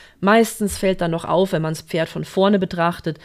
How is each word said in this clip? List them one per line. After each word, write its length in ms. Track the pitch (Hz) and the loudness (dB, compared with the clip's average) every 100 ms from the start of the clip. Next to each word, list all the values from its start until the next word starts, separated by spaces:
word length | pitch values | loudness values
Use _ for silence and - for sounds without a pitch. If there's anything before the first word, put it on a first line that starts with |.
| - _ | -20 _
Meistens 580 | 190 226 220 - 208 - | 2 4 4 0 -4 0
fällt 220 | 196 190 | -2 0
dann 100 | 170 | -2
noch 140 | 165 | -2
auf, 280 | - 160 190 | 0 0 2
wenn 100 | 165 | 0
man's 200 | 160 160 | -2 -6
Pferd 260 | - 170 165 | -6 -4 -4
von 160 | 160 | -6
vorne 340 | 156 - 196 208 | -6 0 2 4
betrachtet, 600 | 180 175 170 170 - 156 | 0 0 -2 0 -6 -8